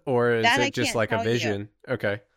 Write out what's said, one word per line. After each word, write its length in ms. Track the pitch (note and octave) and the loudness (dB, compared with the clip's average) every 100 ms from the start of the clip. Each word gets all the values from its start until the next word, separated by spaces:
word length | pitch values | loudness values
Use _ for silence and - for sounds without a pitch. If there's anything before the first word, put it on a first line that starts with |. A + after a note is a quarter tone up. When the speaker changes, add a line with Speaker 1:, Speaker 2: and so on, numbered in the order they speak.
| - | -2
Speaker 1:
or 260 | B2 A#2+ A#2 | 2 2 2
is 80 | |
Speaker 2:
That 160 | A2+ C4+ | 2 2
Speaker 1:
it 40 | |
Speaker 2:
I 60 | C#4 | 0
Speaker 1:
just, 160 | - B2 | -2 -2
Speaker 2:
can't 80 | A#2 | 0
Speaker 1:
like, 160 | G#2+ | 0
a 40 | A2 | 0
Speaker 2:
tell 80 | A2+ | 0
you. 40 | |
Speaker 1:
vision? 380 | A#2+ A2 G2+ G#2 _ - | 0 0 -4 -6 _ -8
Okay. 360 | A#2+ G#2+ G#2 - | -4 -2 -4 -8